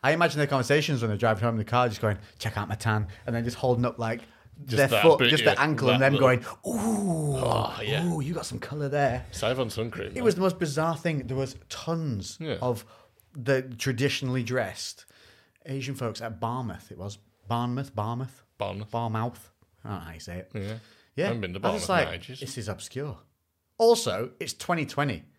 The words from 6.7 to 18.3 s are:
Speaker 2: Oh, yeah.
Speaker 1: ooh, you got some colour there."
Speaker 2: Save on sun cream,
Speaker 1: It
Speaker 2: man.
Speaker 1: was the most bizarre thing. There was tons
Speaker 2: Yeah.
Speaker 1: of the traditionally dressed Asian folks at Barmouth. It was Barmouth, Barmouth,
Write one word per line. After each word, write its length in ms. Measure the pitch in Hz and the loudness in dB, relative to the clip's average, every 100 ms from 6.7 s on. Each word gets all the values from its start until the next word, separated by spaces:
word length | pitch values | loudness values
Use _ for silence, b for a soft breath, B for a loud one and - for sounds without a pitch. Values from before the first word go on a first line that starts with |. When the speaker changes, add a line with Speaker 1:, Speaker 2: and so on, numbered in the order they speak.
| 233 214 214 202 160 151 135 | -2 0 0 0 0 0 0
Speaker 2:
Oh, 420 | 127 - 104 - | 2 2 0 -4
yeah. 220 | 107 107 175 | -2 0 0
Speaker 1:
ooh, 140 | 165 | -2
you 120 | 139 | -2
got 120 | 170 - | -4 -6
some 140 | 113 | -8
colour 300 | - 147 143 | -8 -6 -2
there." 360 | 143 143 123 - | 2 2 0 -6
Speaker 2:
Save 280 | - - 127 | -4 -2 0
on 100 | 120 | -2
sun 220 | 110 113 | -2 -6
cream, 160 | 165 196 | -6 -8
Speaker 1:
It 80 | - | 0
Speaker 2:
man. 80 | |
Speaker 1:
was 120 | 240 175 | 2 2
the 60 | |
most 160 | 185 180 | 0 0
bizarre 380 | 165 139 160 165 | -4 0 -2 -2
thing. 300 | 175 151 120 | -2 -2 -4
There 100 | 131 | -4
was 180 | 135 - - | -4 -8 -14
tons 680 | - - 165 156 110 - - | -12 -4 -4 -2 -4 -6 -10
Speaker 2:
Yeah. 160 | 160 113 | -6 -2
Speaker 1:
of 220 | 123 113 - b b b b | -2 -2 -6 b b b b
the 280 | 147 123 135 | -10 0 0
traditionally 840 | 131 113 - 117 139 - 131 127 | 0 -4 -2 0 0 0 -2 -2
dressed 600 | 117 127 104 - - - - b b b b b - | -2 -2 -2 -6 -12 -14 -20 b b b b b -8
Asian 300 | 135 127 139 | -8 -6 -4
folks 260 | 120 104 | -6 -6
at 180 | 117 101 | -10 -4
Barmouth. 520 | 113 123 120 87 - | -4 -4 -6 -8 -14
It 60 | 90 | -12
was 200 | 98 101 _ _ - | -12 -12 _ _ -4
Barmouth, 460 | 117 120 123 135 | -2 0 -2 -4
Barmouth, 500 | - 107 120 127 | -4 -4 -4 -6